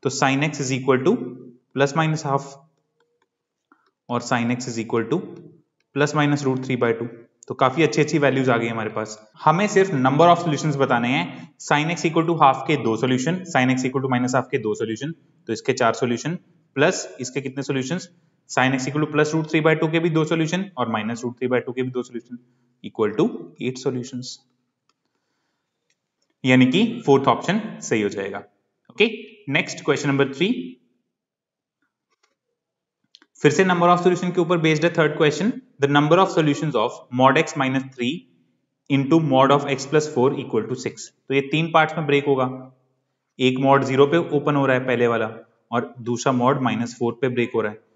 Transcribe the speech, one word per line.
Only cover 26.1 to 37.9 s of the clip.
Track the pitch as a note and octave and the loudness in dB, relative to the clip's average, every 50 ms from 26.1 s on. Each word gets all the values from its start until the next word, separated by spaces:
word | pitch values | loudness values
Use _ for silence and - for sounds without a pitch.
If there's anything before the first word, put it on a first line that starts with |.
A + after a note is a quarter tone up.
| _ _ _ _ _ _ _ | _ _ _ _ _ _ _
यानी | C3+ B2+ B2+ B2+ | 4 6 6 6
कि | B2+ B2+ F3 A3+ A3+ - - - | 6 4 2 0 0 -2 -4 2
fourth | - C#3 C3+ C3+ C3+ | 4 4 4 6 2
option | A#2 - - - F3+ A3 G#3 - - - - | 0 0 0 -2 -2 -2 -2 -6 -14 -14 -6
सही | - - A2+ G#2 | -4 -2 -2 -2
हो | G2+ | -2
जाएगा। | G2 G2+ G2 G2 G2 F2+ - _ _ _ _ _ _ _ _ _ | -4 -4 -8 -8 -10 -12 -14 _ _ _ _ _ _ _ _ _
Okay, | - - G3+ A#3 - - - - - - - - | 0 0 0 0 0 -6 -14 -18 -20 -20 -12 -6
Next | C3+ D#3 E3 - - - - | -4 -4 -4 -4 -8 -10 -2
question | - C#3+ C3 - D3 | -2 -2 0 0 -2
number | C#3 C3+ C#3 C3 C3 | 0 2 0 0 0
three, | - E3+ G3+ B3 - - - - _ _ _ _ _ _ _ _ _ _ _ _ _ _ _ _ _ _ _ _ _ _ _ _ _ _ _ _ _ _ _ _ _ _ _ _ _ _ _ _ _ _ _ _ _ _ _ _ - _ _ _ _ - | -2 -2 -2 -2 -4 -6 -12 -14 _ _ _ _ _ _ _ _ _ _ _ _ _ _ _ _ _ _ _ _ _ _ _ _ _ _ _ _ _ _ _ _ _ _ _ _ _ _ _ _ _ _ _ _ _ _ _ _ -20 _ _ _ _ 2
फिर | D3+ C#3 | 2 4
से | - F#3+ | 4 2
number | F#3 F3+ F3 F3 F3 F3 | 2 2 4 6 4 4
of | F3 F3 | 6 4
solution | F#3 F3+ F3 - F3+ E3+ | 2 2 2 -2 -2 0
के | F3+ | 0
ऊपर | F3 D#3+ F3+ E3+ | 0 2 2 2
based | D#3 D#3+ D#3 D3+ D3+ | 2 2 2 2 2
है | E3+ E3 E3 | 0 2 2
third | D#3+ D3 D3+ | 2 2 2
question, | - D#3+ D3+ D3 - F3+ A3 B3+ - - _ _ _ C3+ | 2 2 2 2 2 -2 -2 -2 -4 -10 _ _ _ 0
the | C#3 | 4
number | C#3+ C#3+ D3 D3+ E3 F3+ F#3+ | 4 4 6 6 6 4 4
of | F#3+ F#3 | 2 2
solutions | F3 D#3+ D3 C#3+ C#3 E3+ D#3 C3+ A#2+ G#2+ | 2 2 2 2 0 -2 -2 0 0 0
of | B2 - - - _ B2 B2 | -2 -4 -8 -18 _ 0 4
mod | B2+ C3 C#3 D3+ D#3+ | 4 6 6 4 2
x | - - | 0 -2
minus | D3+ C#3 C3 C3 C3+ C3 C3+ | -4 -2 0 0 -2 -4 -4